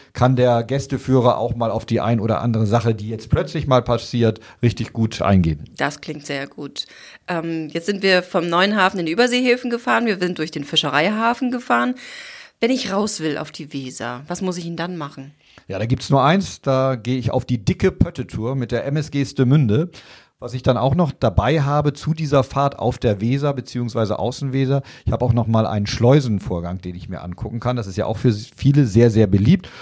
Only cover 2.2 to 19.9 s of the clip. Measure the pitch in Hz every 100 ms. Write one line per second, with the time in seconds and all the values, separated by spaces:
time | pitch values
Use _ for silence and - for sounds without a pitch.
2.2 | 110 90 120 110 107 113 113 107 107 110
3.2 | - 151 180 160 151 127 120 120 - 120
4.2 | 113 107 - - 120 - 113 113 110 -
5.2 | - 98 82 76 - - 139 143 - 147
6.2 | 143 139 139 - 143 143 - - - -
7.2 | - 170 165 165 151 165 170 202 190 180
8.2 | 175 185 175 170 196 208 190 196 165 180
9.2 | 247 247 254 247 247 233 247 226 240 185
10.2 | 180 175 160 147 139 151 143 139 170 214
11.2 | 226 240 254 247 - 240 247 247 - -
12.2 | - - - - 233 262 190 196 196 -
13.2 | 156 - 151 - 147 139 131 131 117 123
14.2 | 151 180 185 175 170 170 175 175 143 139
15.2 | 135 - _ - - 95 113 131 - 139
16.2 | 135 196 185 - 139 131 135 123 107 127
17.2 | 123 127 - 123 101 180 - - 175 -
18.2 | 113 - 113 135 113 120 - 151 147 143
19.2 | 139 - 127 147 120 107 175